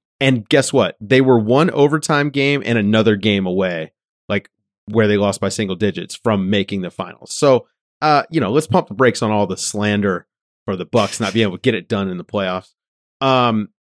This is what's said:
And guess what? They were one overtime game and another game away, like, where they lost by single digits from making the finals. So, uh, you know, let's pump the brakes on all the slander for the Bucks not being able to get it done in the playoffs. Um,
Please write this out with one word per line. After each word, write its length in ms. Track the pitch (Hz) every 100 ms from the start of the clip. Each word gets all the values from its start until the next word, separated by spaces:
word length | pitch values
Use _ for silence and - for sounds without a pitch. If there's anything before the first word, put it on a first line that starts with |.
| _ -
And 260 | 135 127 101
guess 240 | 143 131
what? 240 | 135 92 -
They 200 | 104 131
were 180 | 131 120
one 300 | 107 131 175
overtime 580 | - 143 151 - 147 147
game 340 | 139 139 143 -
and 120 | 117
another 380 | 101 110 113 104
game 300 | 107 101 92
away, 460 | 92 92 85 80 _ _ _ -
like, 200 | 101 - _ _ _ -
where 220 | 113 107
they 100 | 104
lost 240 | 101 95
by 80 | 98
single 260 | - 101 90
digits 400 | 104 87 - -
from 340 | 117 101 95
making 320 | 104 98 98
the 80 | 87
finals. 420 | - 90 - -
So, 340 | - 143 123 - _ _ -
uh, 220 | 151 143 -
you 100 | 160
know, 120 | 101
let's 160 | 131 -
pump 200 | 107 -
the 60 |
brakes 280 | 101 127 -
on 100 | 110
all 160 | 107 98
the 100 | 95
slander 720 | - 104 104 104 101 87 - _ _ _ -
for 100 | 92
the 100 | 90
Bucks 340 | 113 101 -
not 140 | 104
being 100 | 107 107
able 100 | 87
to 40 |
get 140 | 127 107
it 120 | 87
done 200 | 104 98
in 80 | 90
the 60 | 82
playoffs. 480 | 104 95 92 - _ _ _ _ -
Um, 480 | 135 127 120 110 101 _